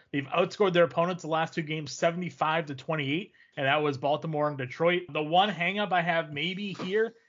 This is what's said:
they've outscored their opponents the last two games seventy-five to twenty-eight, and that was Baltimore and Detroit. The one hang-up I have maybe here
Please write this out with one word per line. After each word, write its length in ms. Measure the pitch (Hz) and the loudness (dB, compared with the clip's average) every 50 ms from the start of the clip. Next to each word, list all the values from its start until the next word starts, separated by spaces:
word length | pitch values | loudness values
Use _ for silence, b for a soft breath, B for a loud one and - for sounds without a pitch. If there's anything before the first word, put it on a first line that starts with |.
| B B | B B
they've 160 | - 143 135 | -4 -4 -4
outscored 460 | 131 - 170 185 175 - - 202 190 | 0 0 0 0 0 2 2 2 4
their 100 | 175 175 | 6 6
opponents 400 | 170 - - 170 170 180 185 175 | 6 6 4 2 0 0 -2 -4
the 60 | - 151 | -4 -2
last 260 | 160 156 - - - | 0 0 0 -2 -4
two 80 | 175 | -6
games 300 | 160 147 156 160 151 131 | -6 -4 -6 -6 -6 -8
seventy-five 760 | - - 180 170 170 175 180 165 - - 156 151 156 170 165 | -2 0 0 0 0 -2 -6 -8 -4 -2 0 0 0 0 -2
to 80 | 147 139 | -4 -8
twenty-eight, 580 | 131 - - 160 156 139 131 143 175 214 b b b b b b | -8 -6 -4 -4 -2 -2 -2 -2 -2 -4 b b b b b b
and 100 | 151 139 | -2 2
that 140 | 135 143 151 | 2 4 4
was 160 | 151 147 135 | 2 0 0
Baltimore 520 | 127 147 139 151 151 - 165 156 147 147 147 | 0 0 0 0 0 -2 -4 -2 0 0 0
and 100 | 147 135 | -2 -4
Detroit. 440 | 127 127 - - 165 170 175 175 180 143 | -6 -8 -2 2 2 4 4 2 -2 -4
The 100 | 143 156 | -4 -4
one 260 | 151 151 165 180 196 214 | -2 2 4 4 4 4
hang-up 440 | 180 151 170 180 196 208 208 185 | 0 -2 -2 -2 0 -2 -2 0
I 100 | 180 196 | 0 2
have 300 | 165 180 170 165 160 151 | 2 2 0 0 -2 -4
maybe 400 | 147 143 156 175 185 190 208 196 | -6 -6 -4 -4 -4 -6 -6 -8
here 420 | 175 - - 185 190 220 220 226 - b b | -6 -6 -4 -2 0 0 0 -2 -4 b b